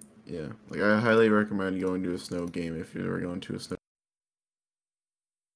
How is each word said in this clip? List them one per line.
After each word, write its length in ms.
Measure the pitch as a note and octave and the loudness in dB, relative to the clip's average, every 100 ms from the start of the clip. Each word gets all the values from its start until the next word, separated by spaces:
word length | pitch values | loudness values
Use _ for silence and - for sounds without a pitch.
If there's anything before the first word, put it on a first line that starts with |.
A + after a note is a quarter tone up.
| - - - | -20 -18 -12
Yeah. 220 | E2+ D#2 A2 - | -10 -10 -12 -10
Like, 120 | D#2 | 0
I 180 | G2+ G#2+ | 4 4
highly 300 | A#2+ A2+ A2 | 6 6 6
recommend 520 | G#2+ G#2 G2+ F#2+ F#2 | 6 2 -2 -2 0
going 220 | F#2 F#2 | -2 -2
to 100 | F2+ | -2
a 40 | F2+ | -4
snow 280 | - F2 F2 | -6 -6 -4
game 340 | F2 E2+ E2 | -6 -6 -6
if 140 | - | -8
you're 120 | F#2 F#2 | -8 -6
ever 120 | F#2 | -4
going 220 | F2+ F2+ | -6 -8
to 140 | - G2 | -8 -8
a 40 | |
snow 160 | - F#2 _ _ _ _ _ _ _ _ _ _ _ _ _ _ _ _ _ | -8 -12 _ _ _ _ _ _ _ _ _ _ _ _ _ _ _ _ _